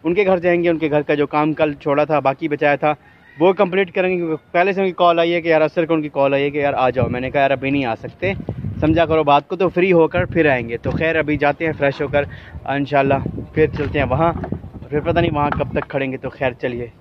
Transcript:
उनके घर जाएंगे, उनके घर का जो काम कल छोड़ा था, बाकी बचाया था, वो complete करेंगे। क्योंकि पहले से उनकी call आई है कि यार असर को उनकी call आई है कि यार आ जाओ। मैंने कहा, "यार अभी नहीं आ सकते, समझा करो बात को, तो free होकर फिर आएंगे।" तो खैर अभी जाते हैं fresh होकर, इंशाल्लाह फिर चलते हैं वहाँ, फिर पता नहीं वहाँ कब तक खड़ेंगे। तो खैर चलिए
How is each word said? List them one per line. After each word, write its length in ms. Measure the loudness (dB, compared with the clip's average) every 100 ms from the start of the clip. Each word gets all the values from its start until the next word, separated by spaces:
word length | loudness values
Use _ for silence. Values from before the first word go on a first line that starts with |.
उनके 200 | 0 0
घर 160 | 2 2
जाएंगे, 300 | 2 2 2
उनके 180 | 0 0
घर 120 | 0
का 140 | 0 0
जो 100 | 0
काम 240 | 0 0
कल 200 | 0 -2 -2
छोड़ा 280 | -2 0 2
था, 140 | 0
बाकी 280 | 0 -2 -4
बचाया 300 | 0 0 2
था, 140 | 0 -2 -10 _ -20 0
वो 140 | 2
complete 360 | 4 0 0 -2
करेंगे। 280 | -2 -2 -2
क्योंकि 180 | -4 -6 _
पहले 200 | 0 2
से 80 | 0
उनकी 100 | -2
call 260 | 2 2 4
आई 100 | 2
है 80 | 0
कि 100 | 2
यार 100 | 2
असर 240 | 2 0 0
को 80 |
उनकी 160 | 0 0
call 240 | 0 2
आई 80 | 2
है 80 | 0
कि 80 | 0
यार 140 | -2 2
आ 140 | 0
जाओ। 180 | 2 -2
मैंने 200 | -2 -2
कहा, 100 | 0
"यार 100 | 2
अभी 200 | 0 0
नहीं 140 | -2 -2
आ 80 | -6
सकते, 380 | -10 -6 -6 -4 -8 -8 -8 -2
समझा 240 | 0 2 2
करो 180 | 2
बात 240 | 4 2 2
को, 80 | -2
तो 140 | 0
free 200 | 2 4
होकर 340 | 4 4 2 -2
फिर 200 | 2 2
आएंगे।" 300 | 2 -2 -6
तो 140 | -4
खैर 260 | -2 0 0
अभी 200 | 0 0
जाते 280 | 0 0 -4
हैं 80 |
fresh 280 | 0 -2 0
होकर, 260 | -2 -2 -2 -10 -18 -12 -6
इंशाल्लाह 520 | -4 0 2 2 0 -2 -10 -6 0
फिर 140 | 0
चलते 280 | 0 -4 -2
हैं 60 | 0
वहाँ, 260 | 0 0 -2 -8 -10 -10 -18 -6
फिर 120 | -4
पता 200 | 0 0
नहीं 100 | 0
वहाँ 180 | 0 -2
कब 220 | -2 -4 -4
तक 120 | -4
खड़ेंगे। 300 | -6 -4 -6
तो 120 | -10
खैर 220 | -4 -4 -4
चलिए 300 | -8 -6 -12 -16